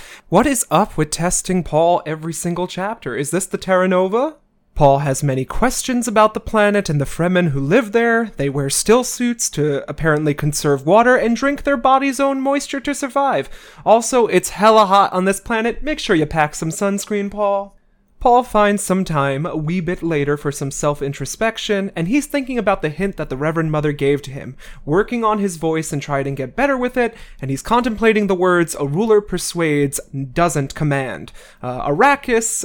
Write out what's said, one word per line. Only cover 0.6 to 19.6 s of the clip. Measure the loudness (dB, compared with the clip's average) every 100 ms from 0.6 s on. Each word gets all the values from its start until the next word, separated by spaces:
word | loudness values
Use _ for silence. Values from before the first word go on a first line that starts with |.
| 2
up | 2 2 0
with | -4
testing | -2 -2 -2 -2 -2
Paul | 0 2 2 2 -2
every | -8 -8
single | -6 -4 -4 -6
chapter? | -6 -8 -8 -6 -6
Is | -2
this | -4 -4
the | -6
Terra | 0 2 4
Nova? | 2 2 0 -2 -6 _ _ _ 4
Paul | 4 6
has | 2 -2
many | 0 -2
questions | -2 0 0 0 -2 -2 0
about | 4 2
the | 2
planet | -2 2 2 2 0
and | -2
the | -2
Fremen | -2 0 2 2
who | 0
live | 2 2 2
there. | 0 2 2 -2 -4
They | -4
wear | -2 -2
still | 0 4 4
suits | 2 -2 -2 -2 -4
to | -2 -2 -2 -6
apparently | -2 0 2 0
conserve | 0 -2 -2 0 0 4
water | 4 6 4
and | 2
drink | 0 0 -2
their | -2 0
body's | 4 4 2 0
own | 0 0
moisture | -2 -2 -4 -6
to | -6
survive. | -6 -4 -2 0 0 -4 -10 -18 -4
Also, | 2 4 4 2 2
it's | 2 0
hella | 2 6 6 6
hot | 6 4
on | 2
this | 0 -2
planet. | -2 -2 -2 -4
Make | -4 -4
sure | 0
you | 0
pack | 2 0 -2
some | -2 -6
sunscreen, | -4 -2 -2 -4 -4 -4
Paul. | -2 0 -2 -4 -14 _ _ _ -2
Paul | 4 4
finds | 4 2 2 2
some | 0 -2
time | 0 0 0 -2
a | -4
wee | -4